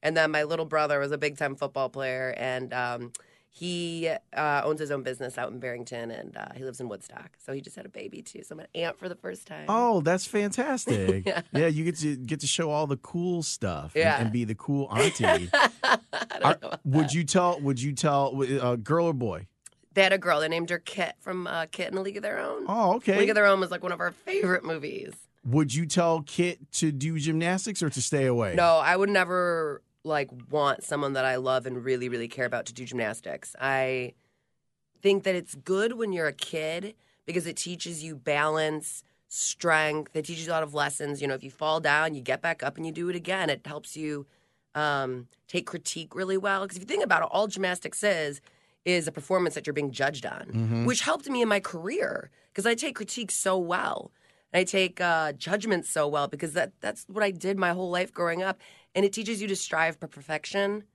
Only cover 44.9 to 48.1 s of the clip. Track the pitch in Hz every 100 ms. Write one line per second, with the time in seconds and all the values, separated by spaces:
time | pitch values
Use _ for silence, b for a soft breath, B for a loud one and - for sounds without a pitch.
44.9 | 143 127 127 120 _ _ 180 175 165 -
45.9 | - 160 - 185 190 196 196 196 180 202
46.9 | 403 269 170 165 185 214 190 190 180 160
47.9 | - 208